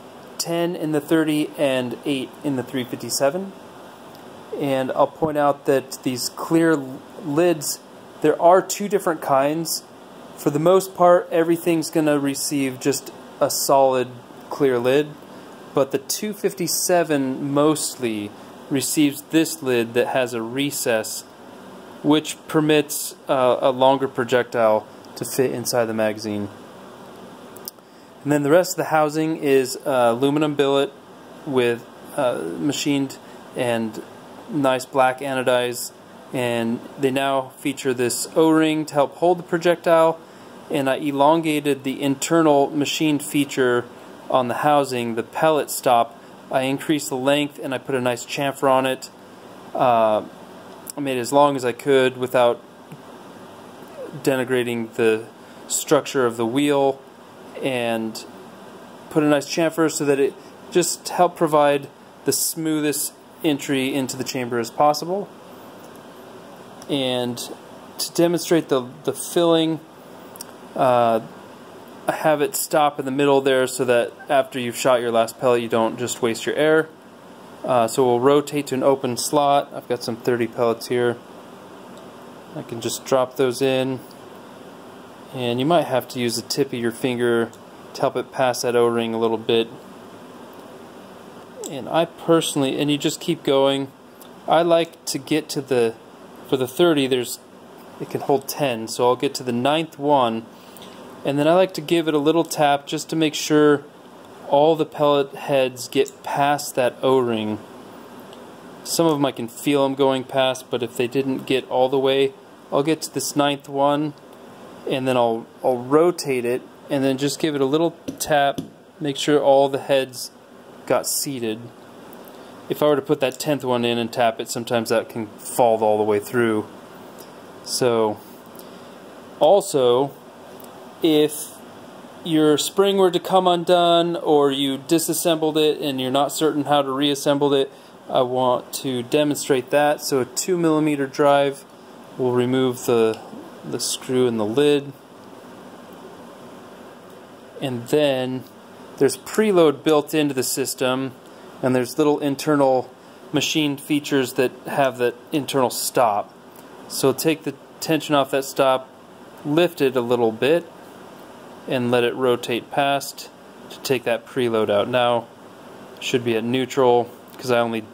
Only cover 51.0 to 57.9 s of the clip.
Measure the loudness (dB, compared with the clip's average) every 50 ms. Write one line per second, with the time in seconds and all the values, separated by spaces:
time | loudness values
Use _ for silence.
51 | -6 -4 -4 -4 -4 0 4 4 4 4 4 0 -2 -4 -4 -4 0 2 4 4
52 | 4 4 0 -2 -6 -2 2 2 4 4 2 0 -6 -16 -20 -20 -20 -20 -20 -20
53 | -20 -20 -20 -20 -20 -20 -20 -20 -20 -20 -20 -20 -20 -20 -20 -20 -20 -20 -16 -16
54 | -16 -14 -14 -4 -2 0 0 0 0 0 0 0 0 -2 -4 -6 -6 -6 -2 0
55 | 2 2 2 2 -2 -8 -16 -20 -20 -20 -20 -20 -10 -8 -6 -6 0 2 2 2
56 | 2 0 0 0 0 0 0 0 -2 -2 0 0 0 2 2 2 2 2 0 -2
57 | -8 -18 -20 -20 -20 -20 -20 -20 -20 -18 -14 -6 -6 -4 -2 -2 -2 -2